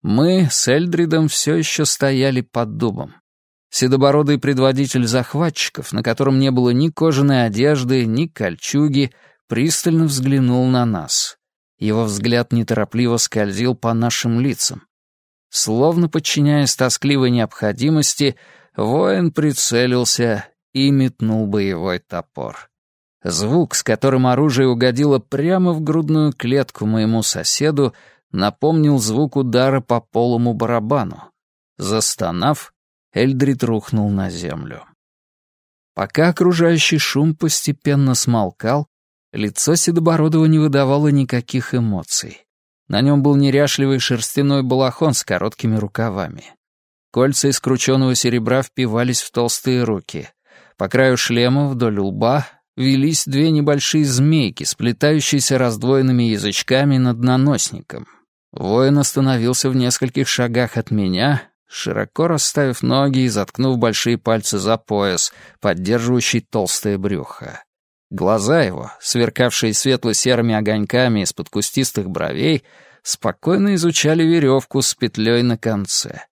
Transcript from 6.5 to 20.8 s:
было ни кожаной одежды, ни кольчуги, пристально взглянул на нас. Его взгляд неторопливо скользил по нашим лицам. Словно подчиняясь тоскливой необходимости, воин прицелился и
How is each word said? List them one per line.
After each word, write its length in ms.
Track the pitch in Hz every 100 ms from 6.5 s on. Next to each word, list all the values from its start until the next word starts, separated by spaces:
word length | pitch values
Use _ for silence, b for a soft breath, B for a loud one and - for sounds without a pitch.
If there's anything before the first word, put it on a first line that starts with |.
было 200 | 127 123
ни 200 | 123 160
кожаной 560 | 151 160 139 143 135 120
одежды, 600 | 104 139 151 123 131 117
ни 200 | 113 165
кольчуги, 880 | - 98 87 - 143 151 139 131 b b b _
пристально 560 | - 151 156 180 160
взглянул 600 | 160 139 131 139 127 123 127
на 180 | 127
нас. 540 | 120 98 76 - - - _ _ _ _
Его 260 | 107 107
взгляд 480 | 113 101 110 120 117
неторопливо 640 | 117 110 110 104 120 120 117
скользил 580 | - 110 104 98 123
по 200 | 123 117
нашим 460 | 113 117 - 117 113
лицам. 420 | 135 120 - 131 _ _ _ _ _ _ _
Словно 580 | - - 110 143 170 170
подчиняясь 680 | 160 156 - 147 147 139 -
тоскливой 540 | 127 - 143 139 127
необходимости, 1080 | 123 107 - 107 110 135 156 139 - 143 135 b b b -
воин 560 | 107 135 185 196 170
прицелился 1120 | 151 151 139 - 120 123 123 117 - 120 107 - _ _
и 180 | 135